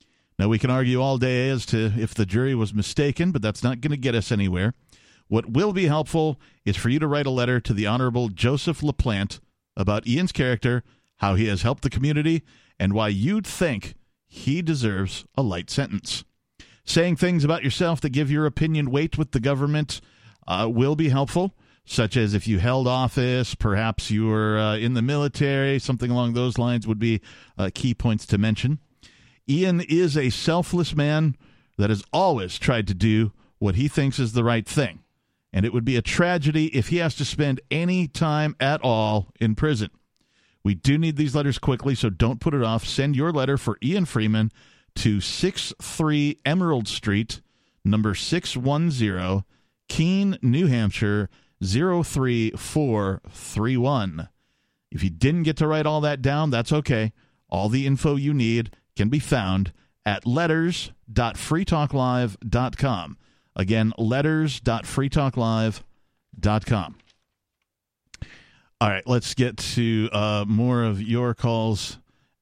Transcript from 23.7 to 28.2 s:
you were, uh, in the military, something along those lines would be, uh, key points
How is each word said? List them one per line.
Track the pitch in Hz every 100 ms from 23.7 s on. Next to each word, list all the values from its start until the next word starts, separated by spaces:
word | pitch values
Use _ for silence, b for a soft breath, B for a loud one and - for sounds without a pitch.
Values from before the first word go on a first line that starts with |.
| 98 113 107 -
you | 107 110
were, | 107 107 107
uh, | 107 107
in | 117
the | 123
military, | 120 147 143 - 143 139 139 139
something | - 123 123
along | 123 120
those | 117 123 110
lines | 120 120 107
would | 110
be, | 117 110 B B B -
uh, | 98
key | - 127
points | 117 120 107